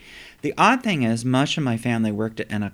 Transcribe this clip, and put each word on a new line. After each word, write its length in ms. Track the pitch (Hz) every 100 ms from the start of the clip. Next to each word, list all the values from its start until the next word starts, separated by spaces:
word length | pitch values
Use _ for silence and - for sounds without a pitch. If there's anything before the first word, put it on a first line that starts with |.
| - - - -
The 120 | 147 -
odd 260 | 190 262
thing 200 | 226 160
is, 200 | 117 113
much 360 | 123 127 143 -
of 60 |
my 120 | 135 113
family 340 | 123 117 110
worked 300 | 104 110 110
in 220 | - 104
a 100 | 101